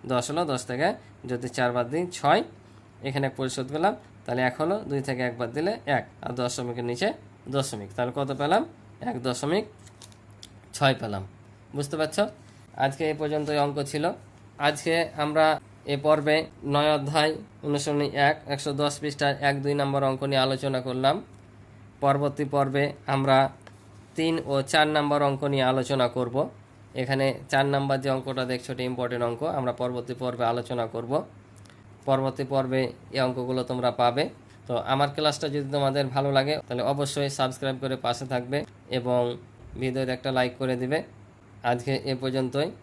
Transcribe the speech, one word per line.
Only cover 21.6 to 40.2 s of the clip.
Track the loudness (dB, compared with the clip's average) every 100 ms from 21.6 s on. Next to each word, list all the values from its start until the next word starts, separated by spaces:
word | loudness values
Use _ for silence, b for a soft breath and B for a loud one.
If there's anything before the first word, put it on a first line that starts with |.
| -20 -20 -20 0
পরবর্তী | 2 4 0 -2 0
পর্বে | 2 2 2 0 -2 -2
আমরা | 0 4 4 4 -2 -20 -20 -20 -20 -10 -2
তিন | 0 0 0
ও | -2 2
চার | 4 4 2
নম্বর | 2 2 2
অঙ্ক | 2 0
নিয়ে | 2 4
আলোচনা | 2 2 2 2 0
করব। | -2 -2 -2 -6 -20 -20 -12 -6
এখানে | -2 0 0 -2 0
চার | 2 4
নম্বর | 2 0 0
যে | 0
অঙ্কটা | -2 -2 -4 -2
দেখছো, | -4 -4
এটা | -4 -4
ইম্পর্টেন্ট | -2 -2 0 -2
অঙ্ক, | 0 -2 -2
আমরা | -2 -2
পরবর্তী | -2 -4 -6 -4
পর্বে | -4 0 0
আলোচনা | 0 -2 -4 -4
করব। | -4 -2 -4 -4 -18 -20 B B B B -10 0
পরবর্তী | 2 2 -2 -2
পর্বে | 0 2 0 0 -4 -6 0
এই | 0
অঙ্কগুলো | 0 -2 -2 -2
তোমরা | 0 0 4
পাবে। | 2 4 -2 -6 B B -4
তো | -4 0
আমার | 2 2 2
ক্লাসটা | 0 0 -2
যদি | -2 -2 0
তোমাদের | 2 2 0
ভালো | 0 2 2
লাগে, | 2 -2 -2
তাহলে | -2 0
অবশ্যই | 0 -2 -2 -2 0
সাবস্ক্রাইব | -2 -2 -4 -4
করে | -4 -2 -2
পাশে | -4 -2
থাকবে | -4 -2 -4 -4 -16 -6 -4
এবং | 0 2 0 -4 -12 -20 -16 -6
ভিডিওতে | -4 -2 -2
একটা | -2